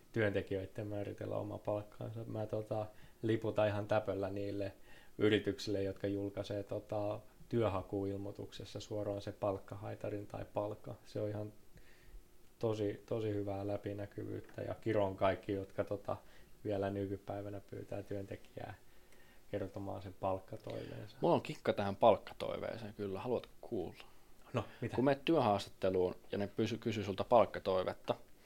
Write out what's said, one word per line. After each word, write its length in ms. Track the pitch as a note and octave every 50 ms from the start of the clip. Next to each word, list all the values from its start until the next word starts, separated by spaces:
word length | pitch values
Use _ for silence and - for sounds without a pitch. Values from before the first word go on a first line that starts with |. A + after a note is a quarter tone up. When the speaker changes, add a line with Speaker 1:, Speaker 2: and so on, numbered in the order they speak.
| - -
Speaker 1:
työntekijöiden 760 | - A#2 A2 G2+ G2 G2 F2+ - G2 F#2+ F#2+ - - - G#2+ G#2
määritellä 480 | G#2 G2+ G2+ G#2 G2 - G#2 G#2 G#2
omaa 220 | G#2+ G#2 G#2 G#2 G2
palkkaansa. 680 | - A2 G#2 G#2 G#2+ - - - A#2 A#2 A2 A2+ A2+ A#2
Mä 180 | A2 G#2+ G#2+
tota, 400 | G#2+ - A2 G#2+ - G#2+ G#2+ G#2+ - - - - - - -
liputan 460 | - A2 A2 A2 - A2 G2+ - G#2+ G#2+
ihan 200 | G2+ G#2 G#2 -
täpöllä 420 | G#2+ A2 G#2+ G2+ F#2+ G2 G2 F#2+
niille 440 | G2 G2+ G2+ G2+ G2+ G2+ G2+ F#2+ - - - - - - - - - -
yrityksille, 640 | A2 G#2+ G#2+ G2+ G2+ G2+ F#2+ - - G#2+ G2+ F#2+ G2
jotka 240 | G2 F#2+ - - G2+
julkaisee 560 | G2+ G2+ G2+ G2+ - G#2 G2+ - G#2 G2+ G2+
tota, 560 | - G#2+ G#2+ - - A2 G#2 G#2 G#2 G#2+ A2 - - - - - -
työhakuilmoituksessa 1300 | - A#2+ A2+ G#2 F#2+ F#2+ F#2 - - G2+ G2 G2 G2 G2 G2+ G2+ G2+ - G#2+ G2+ - - A#2 - - -
suoraan 420 | - - A2 G#2 G#2 G#2 G2+ G2+
se 100 | - G#2
palkkahaitarin 960 | G2 - - G#2 G2 G2 - - - G2+ G#2+ G#2+ G#2+ - - G#2+ G#2+ G2+ G#2 -
tai 180 | - - - - -
palkka. 420 | - G#2 G#2 G#2+ - - - A2 - -
Se 160 | - - G#2+
on 80 | G#2+ G#2
ihan 240 | G#2 G#2 G#2+ G#2+ - - - - - - - - - - - - - - - - - - - - - -
tosi, 440 | - A2+ A2 G#2+ G#2+ G2+ - - -
tosi 280 | - A#2+ A2+ A2 A2 G#2
hyvää 340 | G2+ G2+ G2+ G2 G2 G2+ G2+
läpinäkyvyyttä 920 | G2+ G2+ - G2+ G2+ G2+ G2+ - - - G#2 G#2 G#2 G#2 - - - -
ja 140 | G#2 G#2 - -
kiroon 340 | - A2+ G#2+ G#2+ G2+ F#2+ G2
kaikki, 360 | - G2+ F#2+ F#2+ - - -
jotka 320 | G2+ G2 F#2+ - - - G2
tota, 340 | - G#2 G2+ - - F#2+ - - - - - - - - - -
vielä 260 | G#2+ G2+ G2 G2 G2
nykypäivänä 680 | G2+ G2+ G2+ G2 G2 G2 - - G2+ G2+ G2+ G2+ G2+ G2+
pyytää 440 | - - G2+ G#2 G#2 - G2+ G2+ G2+
työntekijää 720 | - G2+ G2+ G2 G2 G#2 - - - - - - - - - - - - - - - - - - - - - - -
kertomaan 500 | - G2+ F#2+ F#2+ - G2 G2 G2 G2 G2
sen 120 | F#2+ G2 F#2 -
palkkatoiveensa. 1000 | - G2 F#2+ F#2+ - - A2 G#2+ - - A#2 A2+ A2+ - - A#2 A2+ G#2 - -
Speaker 2:
Mulla 140 | D3+ E3 E3
on 60 | B2
kikka 320 | - - D#3 - - - A2
tähän 220 | - G#2 G2 F#2+
palkkatoiveeseen 960 | - - A2+ G2 F#2 - - - - - - - - - - - A#2 A#2 G#2 G2
kyllä. 260 | - G#2 G2 F#2+ F#2+
Haluatko 320 | G#2+ B2+ A#2+ F#2+ - - - -
kuulla? 420 | - - - G2+ E2 - - - - - - - - - - - - - -
Speaker 1:
No, 100 | A#2 G#2 - - -
mitä? 140 | B2 A2+ -
Speaker 2:
Kun 100 | - B2
menet 200 | C#3+ C3+ C#3 -
työhaastatteluun 920 | - E3 D#3 B2 A2 G2+ G2 - - - - - F#2+ F#2+ F#2 F2+ F2+ - - - -
ja 60 | - G2+
ne 100 | G2+ G2
pysy-, 300 | - - A2+ G#2 A#2 G#2+
kysyy 260 | - A#2+ A2 A2+ G2
sulta 200 | G2+ F#2+ - G2+
palkkatoivetta, 920 | - B2 A#2 G2+ - - F2 - G2+ F#2+ F#2 F#2 F#2+ F#2+ - - - A#2+ - - - - - -